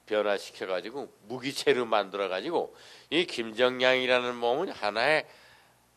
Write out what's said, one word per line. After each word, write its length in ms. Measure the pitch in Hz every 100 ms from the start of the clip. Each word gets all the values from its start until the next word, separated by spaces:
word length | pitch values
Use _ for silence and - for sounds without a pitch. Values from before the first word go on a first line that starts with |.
| -
변화시켜가지고 1040 | 107 104 98 - - 98 92 95 135 120 _ 104
무기체로 580 | 127 131 - 147 123
만들어가지고 920 | 113 110 95 98 95 92 135 151 80 - - - -
이 160 | 156 180
김정양이라는 1080 | - 113 110 127 127 127 127 123 123 123 120
몸은 340 | 117 135 190
하나의 560 | - 104 104 135 156 - - - - _ _ _